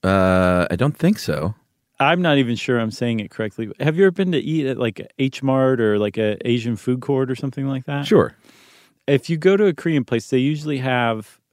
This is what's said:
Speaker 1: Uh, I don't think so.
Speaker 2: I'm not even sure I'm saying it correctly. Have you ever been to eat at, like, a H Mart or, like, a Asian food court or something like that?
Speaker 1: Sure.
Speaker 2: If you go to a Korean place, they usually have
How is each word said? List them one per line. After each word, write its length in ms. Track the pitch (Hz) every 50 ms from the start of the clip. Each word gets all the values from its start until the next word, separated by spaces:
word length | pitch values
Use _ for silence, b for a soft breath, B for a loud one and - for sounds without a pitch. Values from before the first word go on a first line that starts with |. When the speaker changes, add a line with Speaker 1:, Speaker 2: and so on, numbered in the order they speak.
| -
Speaker 1:
Uh, 600 | 95 95 98 92 92 92 92 92 90 90 90 87 -
I 60 | -
don't 200 | 87 123 143 147
think 220 | - - 170 214 214
so. 360 | - - 78 73 73 90 107 _ _ _ _ _ _ _ _ _
Speaker 2:
I'm 220 | 135 143 165 175 180
not 160 | 170 147 139
even 160 | 135 117 120
sure 240 | 110 - - 127 120
I'm 140 | 113 110 104
saying 260 | - 123 120 117 113
it 120 | 104 90 -
correctly. 360 | - 110 107 - - 113 107 - _
Have 160 | 135 151 156
you 80 | 165 196
ever 80 | 190 180
been 180 | 180 196 180
to 80 | 175 147
eat 280 | - - 156 160 147
at, 120 | 131 131 -
like, 220 | 123 117 104 -
a 80 | - - _ -
H 240 | 135 135 - - -
Mart 380 | 135 131 135 131 131 131 120
or, 180 | 117 107 104 104
like, 180 | 104 104 95
a 200 | - 110 107 104 - - 127
Asian 280 | 120 123 113 120 117
food 240 | 104 - - 127 127
court 280 | 123 - 139 131 131 127
or 60 | 131
something 320 | 123 - 135 - - 135
like 200 | 135 139 131 131
that? 200 | - 143 143 143
Speaker 1:
Sure. 300 | - - 175 98 - - b b b b b b b b b b b b b _ -
Speaker 2:
If 200 | 143 135 - -
you 80 | 170
go 200 | 160 147 185 196
to 100 | 196 214
a 80 | 196 165
Korean 300 | - - 170 160 143 123
place, 240 | - - 117 - -
they 80 | - 127
usually 400 | 127 139 151 147 147 151 147 135
have 600 | 127 131 127 123 120 117 113 110 107 - - _ _ _